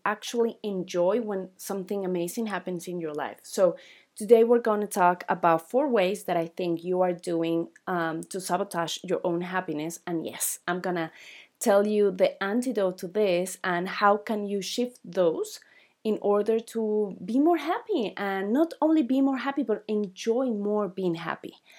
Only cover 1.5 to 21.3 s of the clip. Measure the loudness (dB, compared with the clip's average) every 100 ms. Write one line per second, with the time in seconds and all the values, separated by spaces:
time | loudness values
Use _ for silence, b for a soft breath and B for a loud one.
1.5 | -12 -8 -8 -6 -4 -2 -2 -4 -4 -4
2.5 | -4 -6 -8 -8 -8 -6 -6 -8 -10 -8
3.5 | 2 4 2 B B B -10 6 8 8
4.5 | 4 4 0 0 4 4 4 -2 2 4
5.5 | 4 2 -2 2 2 2 0 -2 -2 -2
6.5 | -4 -4 -2 0 2 2 0 -4 -2 0
7.5 | 0 -2 -8 -4 -2 -2 -4 -8 -10 -2
8.5 | -2 -2 -4 -4 -6 -4 -2 0 -2 -2
9.5 | -4 -4 -4 -6 -8 -6 -6 -6 -6 -6
10.5 | -6 -4 -4 -2 -4 -4 B B B B
11.5 | _ 4 4 4 4 2 4 0 2 -2
12.5 | 0 0 0 0 -2 -4 0 2 2 0
13.5 | -4 -4 -2 -4 2 4 4 0 -4 -2
14.5 | -4 -4 -2 -4 -6 -6 2 2 2 -4
15.5 | -10 b b b b -4 0 2 2 2
16.5 | -2 -2 -4 -2 0 -2 -6 -2 2 4
17.5 | 2 0 -4 -2 -2 -2 -4 -4 -2 0
18.5 | 2 0 0 2 2 2 2 2 0 -2
19.5 | -2 -2 -4 -2 -2 -4 -4 -2 0 0
20.5 | -2 -2 0 -2 -2 -2 -2 -4